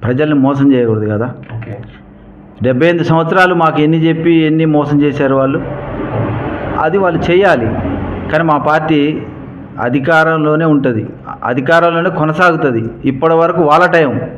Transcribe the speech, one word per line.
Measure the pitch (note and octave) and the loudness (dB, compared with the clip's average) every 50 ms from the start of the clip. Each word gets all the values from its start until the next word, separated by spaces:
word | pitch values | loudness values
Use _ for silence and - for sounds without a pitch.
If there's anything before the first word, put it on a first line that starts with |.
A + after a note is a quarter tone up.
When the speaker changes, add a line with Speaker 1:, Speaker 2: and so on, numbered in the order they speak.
| - | -2
Speaker 1:
ప్రజల్ని | A2 B2+ C3 D3+ D#3 D3+ | -2 -2 0 0 0 2
మోసం | C#3+ C3 C3+ C#3+ C#3 C#3 C#3+ C3+ | 2 2 2 2 2 2 4 4
చేయకూడదు | B2+ A#2+ A#2 A2 A2 G#2+ G#2 | 4 2 2 0 0 -2 -2
కదా. | G#2+ G#2 A2+ C3 - - - - - A2+ | -2 -2 -4 -4 -8 -12 -16 -14 -12 -12
Speaker 2:
ఓకే. | A2 - G#2+ - - - - - - - - - - - - - - - - - G#2+ | -12 -12 -14 -14 -16 -18 -20 -20 -20 -20 -20 -20 -20 -20 -20 -20 -20 -20 -12 -4 -2
Speaker 1:
డెబ్బై | B2 C3 B2 D3+ E3+ | 0 0 2 2 2
ఎనిమిది | F3 E3+ D#3+ E3+ | 2 2 0 0
సంవత్సరాలు | E3 D#3+ E3 D#3+ F#3+ F#3+ F#3 F3+ F3+ | 2 0 2 2 2 2 4 4 4
మాకు | E3+ E3 D#3+ C#3+ C#3+ | 2 2 2 2 2
ఎన్ని | D3+ D3+ D#3+ E3 D#3+ E3 | 2 2 2 2 2 0
చెప్పి | D#3+ E3 D#3+ E3 E3 | 0 0 2 2 2
ఎన్ని | E3 D#3+ D#3 D#3 D#3+ D#3+ | 4 4 2 2 2 2
మోసం | D#3+ D3+ D3 D3 C#3 D3 C#3+ | 2 2 2 0 2 2 2
చేశారు | C#3+ D3 C3 C#3 D3 C3+ C3+ | 2 2 0 0 0 2 2
వాళ్ళు, | C3+ C3+ C3+ C#3 E3 - - - - - - - - - - - A2+ A2 G2+ G#2+ - - - - - - - - - | 2 2 0 -2 -4 -6 -6 -10 -10 -10 -10 -8 -8 -8 -6 -4 -4 -4 -4 -4 -6 -6 -6 -8 -8 -8 -6 -4 -2
అది | D3 D#3+ E3 G3 | -2 0 0 0
వాళ్ళు | G3 F3+ E3+ D#3+ - - | 0 0 0 -2 0 2
చేయాలి. | E3+ F3+ G3+ F#3+ E3 C3 A2+ A2+ A2+ - - - - - - - - - - - | 2 2 4 4 2 2 0 -2 -2 -4 -4 -4 -4 -6 -6 -6 -8 -8 -8 -4
కానీ | - D3+ E3 | -2 -2 0
మా | E3 D3+ C#3+ | 2 0 0
పార్టీ | B2 D3 D3+ D#3 D#3 D#3+ D#3+ D3 C#3+ D3 D3+ - - - - - - - - - - - - - | 0 0 0 0 0 0 0 2 2 0 -2 -4 -8 -12 -14 -16 -16 -16 -16 -16 -18 -18 -10 -6
అధికారంలోనే | - B2 B2 C#3+ C3 D#3+ E3 D#3+ D#3+ D#3+ D#3+ D#3+ D3+ D3+ D3+ D3+ E3 | -4 -2 -2 -2 0 2 2 2 4 2 0 0 0 0 0 2 2
ఉంటది, | D#3+ D3+ C#3+ B2 C3 A#2+ A2 A2 A2+ - - - - - - - | 2 2 2 2 0 -2 -2 -4 -6 -12 -16 -16 -16 -16 -8 -4
అధికారంలోనే | G#2+ B2 B2+ B2+ C3+ E3 E3+ E3+ E3+ E3+ E3 E3+ F#3 | -4 -4 -2 0 2 2 4 4 2 0 0 -2 -2
కొనసాగుతది. | - E3 D3+ D#3 D#3 E3+ F#3 F3+ E3 D#3 D#3+ C#3+ B2 A2+ A2 A2+ - - - | -2 -2 -2 -2 0 2 2 2 2 2 0 0 0 -2 -4 -6 -10 -4 -4
ఇప్పటి | C3+ C3+ C3+ D#3 D#3+ E3 | -4 -2 0 0 2 2
వరకు | E3 E3 E3 E3+ F3 | 2 2 2 2 2
వాళ్ళ | E3 D3 D3 D#3+ F3+ | 2 4 4 4 4
టైం | F3 E3 E3+ D#3 C3+ A2+ A2 - - - | 4 4 2 2 2 0 -4 -6 -8 -12